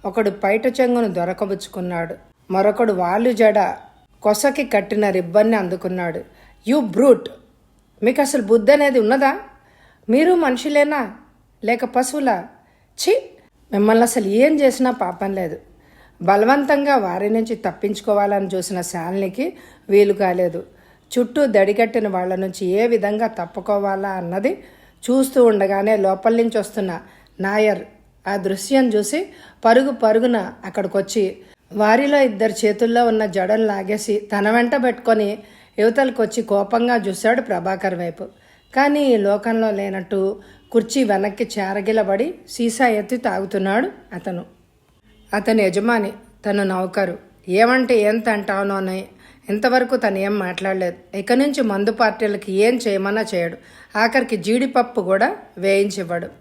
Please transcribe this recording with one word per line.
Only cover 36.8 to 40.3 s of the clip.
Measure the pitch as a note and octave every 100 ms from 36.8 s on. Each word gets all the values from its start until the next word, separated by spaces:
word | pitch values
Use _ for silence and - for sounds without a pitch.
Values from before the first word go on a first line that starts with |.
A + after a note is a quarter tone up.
| A#3+ A#3+
చూశాడు | G3 F#3 A3 A#3+
ప్రభాకర్ | A3+ F3+ F3 F#3+ F#3+
వైపు. | F3 F3 D#3+ - _ _ _ _ C4+
కానీ | C#4+ D4 C#4
ఈ | A3+
లోకంలో | G3 G3+ A3 A3+ A3
లేనట్టు | G3+ G3 F#3+ F3+ G3 F#3+